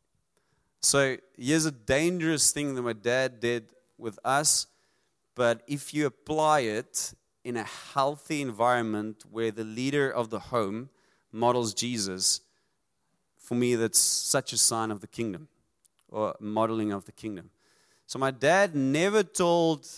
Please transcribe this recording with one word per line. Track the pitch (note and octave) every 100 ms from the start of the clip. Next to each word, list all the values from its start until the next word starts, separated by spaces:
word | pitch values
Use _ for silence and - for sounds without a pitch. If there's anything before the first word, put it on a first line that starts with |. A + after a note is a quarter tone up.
| _ _ _ _ _ _ _ -
So | - C#3 C3+ B2+ _ -
here's | B2 D#3+ D#3
a |
dangerous | B2+ G#2+ C3+ E3+ F3+ D#3+ D3 -
thing | D3 D3
that | C3
my | A#2+
dad | A2 A#2+ B2+ C3 A#2
did | A#2 A#2+ A2 _ _ -
with | A2+ -
us, | B2 C#3 D3+ - - _ _ _ _ _ _
but | - A#2+ A2+ -
if | C#3+ -
you | D3+ C#3+
apply | _ - D#3 D#3 D3+
it | A2+ G#2+ C3 - - - _ _
in | B2 A#2
a |
healthy | G2+ - - C#3 C3+ D3 - D3+
environment | C3 G#2 A#2+ B2 A2+ G#2+ A2 G#2 -
where | G#2+ A2+
the | G#2
leader | A2 A2+ C3+ C#3+ C3+
of | - A2+
the | G#2+
home | - A#2+ G2 A2 C3+ _ _ _ _
models | A2 A#2+ B2 A2
Jesus, | - A#2+ A#2 G2 F#2 F#2 - _ _ _ _ _ _ _ _ _ _
for | - A#2+
me, | B2
that's | A#2 A2+ -
such | - - - C#3 -
a | A2+
sign | - A2+ A2+
of | G#2
the | G#2
kingdom, | - A2+ E2+ D#3 _ _ _ _ _ _
or | G#2+ G#2 -
modeling | G#2 G#2+ A2 A2+ G#2+
of | G2
the | -
kingdom. | - A2 F#2 - _ _ _ _ _ -
So | B2
my | C3+
dad | B2 C#3 F#3 G3+ D3
never | C3+ D3+ F#3+ G#3+
told | F#3 - F3 E3+ E3 D3 -